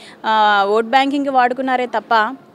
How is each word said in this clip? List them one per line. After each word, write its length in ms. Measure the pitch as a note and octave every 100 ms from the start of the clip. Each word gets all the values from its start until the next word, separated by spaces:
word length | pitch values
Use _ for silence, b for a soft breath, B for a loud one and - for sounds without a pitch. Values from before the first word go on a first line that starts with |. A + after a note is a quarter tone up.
| B - A3
ఆ, 400 | A3 G#3 G3+ G3
ఓట్ 160 | G#3+ A3+
బ్యాంకింగ్‌కి 460 | C4 C#4 C#4+ C#4
వాడుకున్నారే 540 | C4 B3 B3+ C4 B3+ B3
తప్ప, 500 | A3 G#3+ A3+ A3 C4+ -